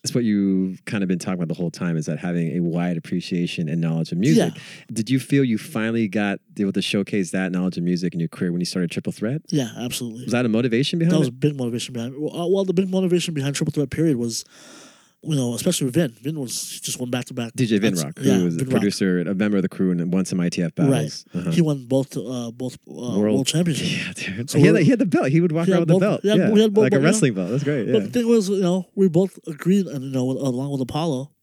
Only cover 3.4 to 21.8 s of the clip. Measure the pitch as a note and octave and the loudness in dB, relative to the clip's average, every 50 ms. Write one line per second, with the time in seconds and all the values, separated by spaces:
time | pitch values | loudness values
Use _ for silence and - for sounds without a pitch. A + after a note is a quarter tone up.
3.4 | F2 F2 - - F2 D2+ D#2+ E2+ E2 D#2+ D#2+ E2 D#2+ - E2+ E2+ G#2 C#3+ D#3+ A#3 | -2 -2 -2 -4 -4 -2 -2 -2 0 0 0 -2 -2 -2 -2 0 2 4 4 4
4.4 | D#3 - - - - - - - - - A2 A2+ G#2+ A2+ C3 C3 B2 - C#3+ C#3 | 4 2 -4 -10 -18 -18 -20 -20 -16 -10 -6 -6 -2 0 0 -2 0 2 2 2
5.4 | C3+ B2 A2 G#2+ - - - A2 G#2+ A2+ A2+ A#2 A2+ G2 F#2 A2 G#2 G2+ G2 - | 4 2 0 -2 -4 -4 -4 -2 -2 0 0 0 -2 0 0 0 0 0 -2 -4
6.4 | _ _ - A2 G2+ G2 F#2 G2 F#2 - - G#2 G2 - - G#2 F#2 E2 - F#2+ | _ _ -4 -2 -2 0 0 -2 -2 0 0 -2 -2 0 -2 -2 -2 -2 -2 -2
7.4 | F#2+ F2+ F2+ F2+ F2+ F#2 E2+ - E2+ F2 F2+ E2+ F#2 F2 F2 E2+ E2 D#2+ - - | -2 0 0 0 0 0 -2 -2 0 0 0 0 -2 -2 -2 -2 -4 -4 -4 -4
8.4 | G2 F2 E2+ F2 F2 - - F#2+ F2+ E2 - - - G2+ F2 - G#2 A2 C3+ D#3+ | -4 -2 -2 -2 -4 -2 -2 -2 -2 -2 -4 -4 -6 -6 -6 -4 -4 -4 -4 -4
9.4 | _ - - D3 B2+ A2 A2+ A2 A#2 A#2+ - - B2+ A#2+ A2 A#2+ - - A#2+ A#2+ | _ -2 -2 -2 -2 -2 -6 -8 -8 -8 -6 -6 -8 -8 -8 -10 -6 -2 0 0
10.4 | B2+ A#2 G#2+ A2 B2 B2+ A2+ A#2+ C#3+ - - E3+ E3 E3 F3+ - D3 B2 A#2+ C3 | 2 2 2 2 2 2 2 0 0 0 0 0 2 4 4 4 2 0 -2 0
11.4 | C#3 D3 D3 C#3 B2+ A#2 A#2 A#2+ - - B2+ A#2+ A#2 B2 C3+ C#3 D3+ D3 - D3 | 0 0 0 0 -4 -4 -4 -6 -6 -6 -8 -8 -8 -8 -6 -6 -6 -6 -4 -4
12.4 | F3 E3+ F#3+ G3 F#3+ F#3+ F3 F3+ G3 F#3 F#3 F#3+ F#3+ F3 F3 F3 D#3+ - D#3+ C#3+ | 0 2 2 2 2 2 2 2 2 2 0 0 2 4 2 2 0 -2 -2 -2
13.4 | C3+ C#3+ C#3 - D#3+ D#3 - D3+ C#3+ B2+ - D3 D#3+ E3 C#3 A#2 A#2+ A#2 A2 - | -2 -2 0 0 -2 0 0 0 -2 -2 0 0 2 2 2 2 0 -2 -4 -6
14.4 | - _ - - - - - - - - - _ _ _ _ _ - D#3+ D#3 C3+ | -8 _ -20 -20 -20 -20 -20 -20 -20 -20 -20 _ _ _ _ _ -6 -2 0 0
15.4 | B2+ A#2+ A#2 A2 - F#3 E3+ - D3 C3 B2 E3 F3 B2 A#2 - A2+ C#3+ D#3+ D3+ | 0 0 -2 -2 -2 -2 0 0 -2 0 2 0 0 0 -4 -8 -8 -8 -6 -6
16.4 | C3+ A2+ - - - - - - - - - - B2+ B2 B2+ B2 A#2+ - C3 B2 | -8 -6 -8 -8 -8 -10 -12 -10 -8 -8 -6 -6 -4 -4 -4 -6 -6 -6 -8 -8
17.4 | A#2 A2+ _ - B2+ G#2 A2 G2 G#2 G#2+ F#2+ E2+ D2+ C#2+ E2+ - - G2+ G2 F#2 | -8 -6 _ -2 2 2 4 2 2 2 0 0 -4 -6 -8 -2 2 4 4 4
18.4 | F2+ F2 E2 E2 C3+ C3 - - G2 G2+ - - G2+ F#2+ F2+ F2 E2+ F2 G2 F#2 | 4 2 0 -2 -2 0 0 2 2 0 0 0 0 2 2 0 0 -2 -2 0
19.4 | G#2+ G#2 G#2 G2 F2+ F#2 - - G2 F2+ F2+ E2+ E2+ F2+ F2 F#2+ F2+ - F#2+ F2+ | 0 2 2 2 0 0 -2 0 0 0 2 0 0 0 0 0 0 0 0 0
20.4 | F2 F2 - - F2 E2 - - D3 C3+ C3+ - D2+ D3 - - - _ - F3 | 0 0 0 -2 -2 -2 0 2 2 4 4 2 0 -4 -6 -12 -16 _ -8 -4
21.4 | F3 E3+ E3 E3+ E3+ D#3 D3 C#3 | -2 0 2 2 2 2 0 -4